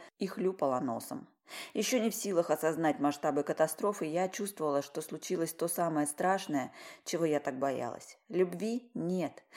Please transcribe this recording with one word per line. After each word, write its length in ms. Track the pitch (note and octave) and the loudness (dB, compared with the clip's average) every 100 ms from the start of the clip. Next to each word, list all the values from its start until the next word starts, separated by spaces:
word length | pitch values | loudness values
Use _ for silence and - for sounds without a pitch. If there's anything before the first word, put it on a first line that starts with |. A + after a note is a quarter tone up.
| - - | -8 -6
и 80 | F#3+ | -6
хлюпала 540 | - F#3 F#3+ C#3+ B2+ | -2 -2 2 2 2
носом. 480 | C3 A2+ - - - _ - - - - | 0 -4 -6 -12 -12 _ -16 -14 -8 -2
Еще 240 | G#3 B3+ | 2 2
не 100 | A3 | 2
в 60 | - | 0
силах 340 | G3+ E3+ E3+ | 0 2 2
осознать 500 | D3+ D#3+ D#3 D#3+ D3 | 2 2 2 2 4
масштабы 440 | C#3+ C#3+ D#3 C#3+ | 2 2 0 2
катастрофы, 640 | C#3+ D#3+ D#3+ - G#3 G3+ D#3 | 0 2 2 2 -2 0 -2
я 220 | E3+ F#3 | 0 0
чувствовала, 520 | G#3 G3 - D3+ C#3+ | -2 -6 -2 0 2
что 200 | - D#3+ | 0 -8
случилось 520 | - D#3+ - F3 E3 | -8 -8 -4 -2 -2
то 140 | - E3+ | -2 -2
самое 400 | F3 E3+ D3+ D3 | 2 2 2 0
страшное, 640 | - F3+ F#3+ F#3+ C#3+ B2+ - - - | 2 2 2 2 -2 -2 -8 -18 -14
чего 200 | - E3+ | -4 0
я 160 | E3 D3 | 2 2
так 200 | D3 C3 | 0 0
боялась. 580 | C#3 B2+ A#2+ - - - - | 0 0 -2 -6 -14 -20 -4
Любви 600 | F3+ F3+ F3 G#3+ A#3+ - E3 | 2 2 2 -2 -4 -6 -4
нет. 480 | E3+ F3+ D3+ - _ | -2 0 -2 -6 _